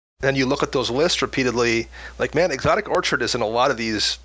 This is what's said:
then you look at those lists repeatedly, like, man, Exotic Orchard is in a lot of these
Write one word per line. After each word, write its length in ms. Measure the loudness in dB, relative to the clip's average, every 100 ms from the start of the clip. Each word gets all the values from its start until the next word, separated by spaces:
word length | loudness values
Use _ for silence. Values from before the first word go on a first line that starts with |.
| _ _
then 160 | 0 2
you 100 | 0
look 160 | 0
at 100 | 0
those 160 | 0 0
lists 320 | 0 0 0
repeatedly, 640 | -2 0 0 2 2 0 -2 -12 -16 -6
like, 160 | -2
man, 160 | 2 0
Exotic 380 | 0 0 0 0
Orchard 320 | -2 0 -2
is 140 | 0
in 80 | 0
a 40 | 0
lot 240 | 2 2
of 60 | 2
these 420 | -2 -2 -2 -4